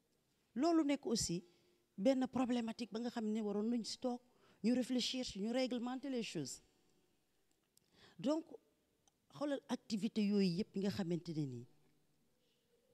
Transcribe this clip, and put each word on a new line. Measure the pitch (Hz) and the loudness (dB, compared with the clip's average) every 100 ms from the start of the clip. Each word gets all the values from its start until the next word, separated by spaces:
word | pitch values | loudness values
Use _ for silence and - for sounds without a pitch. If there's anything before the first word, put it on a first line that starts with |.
| _ _ _ _ _ | _ _ _ _ _
Loolu | - 302 330 | 0 4 4
nekk | 285 277 - | 4 2 2
aussi | 220 - 170 - _ _ _ _ - | 0 0 -2 -4 _ _ _ _ 0
benn | 196 269 262 | 4 4 2
problématique | 247 254 247 226 226 233 | 0 0 0 -2 -6 -6
ba | 220 | -6
nga | 240 | -6
xam | 233 220 | -4 -2
ne | 214 | -2
waroon | 208 202 214 | 0 -2 0
nañ | 240 | -2
ci | 208 - | -4 -4
toog, | 254 247 _ _ _ _ | -4 -4 _ _ _ _
ñu | 208 | 2
réfléchir | 247 247 254 220 254 | 2 2 0 0 -2
ci, | 247 196 | -4 -4
ñu | 208 | -2
réglementer | 240 262 247 240 254 285 | 0 0 0 -4 -6 -4
les | 254 | -4
choses. | 220 170 135 - _ _ _ _ _ _ _ _ _ _ _ _ _ _ - - | -4 -4 -6 -8 _ _ _ _ _ _ _ _ _ _ _ _ _ _ -20 -4
Donc, | 180 311 311 247 _ _ _ _ _ _ _ 139 | 0 0 -2 -12 _ _ _ _ _ _ _ -6
Xoolal | 294 277 - | -4 -4 -4
activité | 247 - 220 208 - 202 | -8 -4 -4 -2 2 2
yooyu | 208 190 170 | 4 4 2
yëpp | 220 - | -2 -2
nga | 196 | -2
xamante | 202 175 175 170 156 | 0 0 -2 -2 -4
ne | 143 | -4
nii | 123 120 _ _ _ _ _ _ _ _ _ _ _ _ | -6 -12 _ _ _ _ _ _ _ _ _ _ _ _